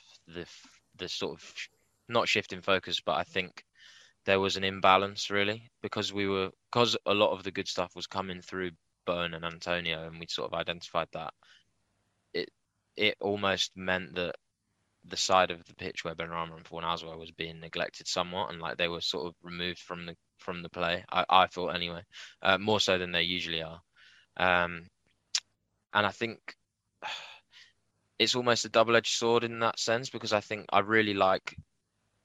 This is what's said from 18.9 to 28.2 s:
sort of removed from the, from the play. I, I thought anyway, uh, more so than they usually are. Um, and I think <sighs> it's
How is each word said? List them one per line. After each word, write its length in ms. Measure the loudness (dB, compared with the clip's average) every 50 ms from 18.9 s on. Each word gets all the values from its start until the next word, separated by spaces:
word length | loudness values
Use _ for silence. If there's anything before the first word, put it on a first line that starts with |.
| -2 -2
sort 260 | -4 -4 -4 -4 -4 -6
of 80 | -8 _ -14
removed 360 | -10 -8 -6 -4 -4 -6 -8
from 260 | -10 -12 -10 -10 -10
the, 120 | -12 -14 -14 _ _ _ -14
from 220 | -10 -8 -8 -8 -8
the 60 | -10
play. 360 | -6 -4 -2 -2 -2 -2 -4 -2
I, 140 | 0 0 2 6
I 180 | 6 6 6 6
thought 280 | 2 -2 -4 -4 -4
anyway, 280 | -4 -4 -6 -8 -8 -12 -14 -18 -18 -18 -18 -10 _
uh, 160 | 2 2 2 4
more 220 | 4 2 2 2
so 160 | 2 2 2 0
than 140 | 0 -2 -2
they 100 | 0 0
usually 380 | 0 0 -2 -4 -4 -4 -6 -6
are. 180 | -8 -10 -14 -18 _ _ _ -20 -20 -20 -20 _ _ -4 0
Um, 500 | 2 4 4 4 4 0 -2 -6 -14 -16 _ _ _ _ _ _ _ _ -4 -4 -4 _ _ _ _ _ _ _ _ _ 2
and 120 | 2 2
I 60 | 2
think 440 | 0 -2 -6 -6 -6 -8 _ -18 -18 _ _ _ _ _ _ _ _ _ -10
<sighs> 1160 | -10 -10 -10 -12 -14 -18 -20 _ _ _ -20 -20 -20 _ _ _ _ _ _ _ _ _
it's 160 | 0